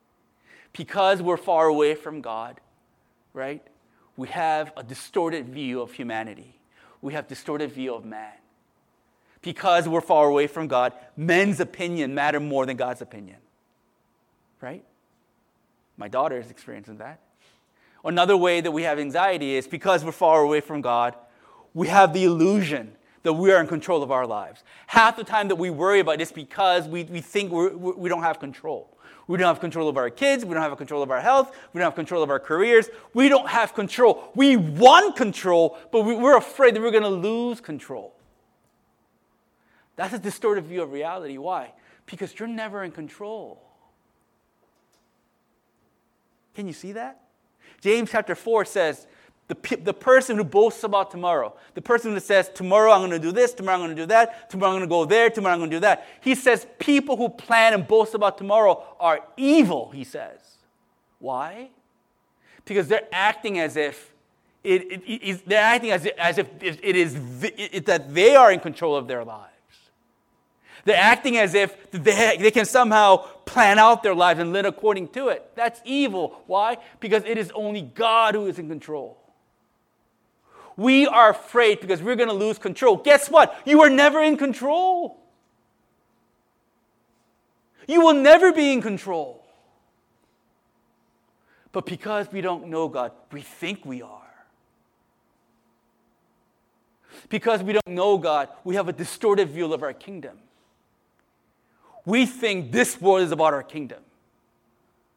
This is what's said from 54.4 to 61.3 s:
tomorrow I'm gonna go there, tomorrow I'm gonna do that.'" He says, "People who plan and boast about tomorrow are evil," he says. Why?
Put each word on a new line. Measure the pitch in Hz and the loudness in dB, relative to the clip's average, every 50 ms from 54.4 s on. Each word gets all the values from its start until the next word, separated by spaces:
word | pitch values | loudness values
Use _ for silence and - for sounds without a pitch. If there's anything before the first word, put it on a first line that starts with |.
| - - | -18 -14
tomorrow | - 190 196 190 | -6 -4 -2 -2
I'm | 190 190 | -2 -2
gonna | 185 170 | -4 -2
go | 175 170 160 | -2 -2 0
there, | 151 202 226 233 233 | 2 2 2 2 2
tomorrow | 226 220 196 185 175 | 0 -2 -2 -2 -2
I'm | 170 | -2
gonna | 165 156 | -4 -6
do | 147 170 | -4 0
that.'" | 190 208 175 - - - - _ | 0 0 0 0 -4 -12 -20 _
He | - 254 262 | -4 -2 -2
says, | - - 254 233 - - - - - | 0 2 2 2 2 -2 -8 -16 -6
"People | - 294 285 277 277 285 262 | -2 0 0 0 0 -2 -4
who | 208 240 208 | -4 -4 -6
plan | - - - - 233 226 226 226 220 | -6 -10 -4 0 2 4 4 4 2
and | 196 156 | 0 0
boast | - 214 220 214 214 226 | 2 2 2 2 0 -2
about | 214 208 196 196 - | -2 -2 -2 -2 -4
tomorrow | 196 196 208 226 214 196 160 - - - - - | -4 0 2 4 4 4 2 0 -4 -14 -10 -4
are | 170 165 156 147 - - _ | -2 -2 -2 -2 -4 -12 _
evil," | 247 262 277 302 330 254 175 165 131 113 - | -4 0 2 4 4 4 2 0 -4 -6 -10
he | 139 139 123 | -14 -16 -16
says. | - - 147 120 76 62 - _ _ _ _ _ _ _ _ _ _ _ _ _ _ _ _ | -14 -14 -14 -14 -16 -18 -20 _ _ _ _ _ _ _ _ _ _ _ _ _ _ _ _
Why? | 117 127 | -10 -8